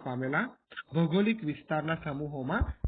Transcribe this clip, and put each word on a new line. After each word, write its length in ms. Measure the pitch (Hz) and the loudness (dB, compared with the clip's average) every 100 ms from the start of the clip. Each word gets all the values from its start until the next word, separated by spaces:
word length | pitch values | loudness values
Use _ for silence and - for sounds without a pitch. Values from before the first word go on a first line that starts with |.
પામેલા 520 | 131 127 131 151 247 - _ - - | -4 -2 0 0 0 -4 _ -14 -4
ભૌગોલિક 500 | 156 165 180 208 226 | 2 4 4 4 2
વિસ્તારના 520 | 151 143 - 156 151 165 | -2 -4 -2 -2 0 -2
સમૂહોમાં 640 | 156 139 147 143 131 208 - - | -2 -4 -4 -4 -2 0 0 -2